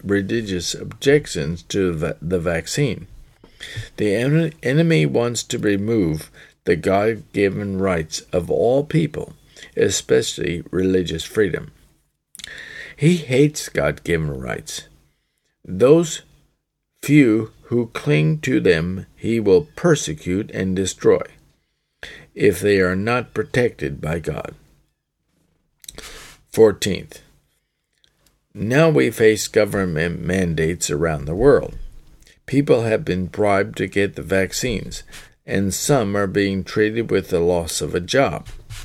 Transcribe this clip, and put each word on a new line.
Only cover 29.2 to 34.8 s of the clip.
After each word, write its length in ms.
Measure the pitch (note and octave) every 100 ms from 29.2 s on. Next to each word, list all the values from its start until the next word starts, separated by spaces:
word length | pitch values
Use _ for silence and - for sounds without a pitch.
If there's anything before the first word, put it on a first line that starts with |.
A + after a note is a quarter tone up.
| A2 G#2+ -
government 720 | A2 G#2 G2+ F#2 D#2 E2+ D#2+
mandates 680 | E2+ F#2+ F2 D#2 D#2+ E2+ -
around 360 | D2+ E2 D2+ C#2
the 100 | F2+
world. 400 | C#3 A2+ - - - - - - - _ -
People 380 | C3+ C#3+ B2+
have 200 | A2+ A2
been 220 | - F2+ F2+
bribed 520 | - G#2 G2 G#2+ -
to 100 | G2
get 280 | G2 G2 -
the 60 |
vaccines, 840 | D2 F#2+ F#2 - C3 G2+